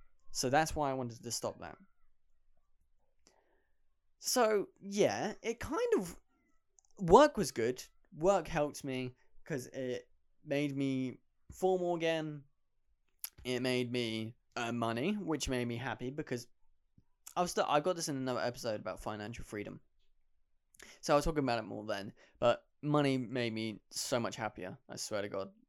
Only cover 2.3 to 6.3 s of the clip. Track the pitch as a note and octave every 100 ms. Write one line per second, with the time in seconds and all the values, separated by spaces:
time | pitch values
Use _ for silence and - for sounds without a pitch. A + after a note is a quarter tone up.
2.3 | _ _ _ _ _ _ _ _ _ _
3.3 | _ _ _ _ _ _ _ _ _ -
4.3 | B3+ A3 G#3+ - - G3 G3+ D3+ G#2 F3
5.3 | G3+ A3+ A#3 - E4+ A#4+ G4+ F3 - -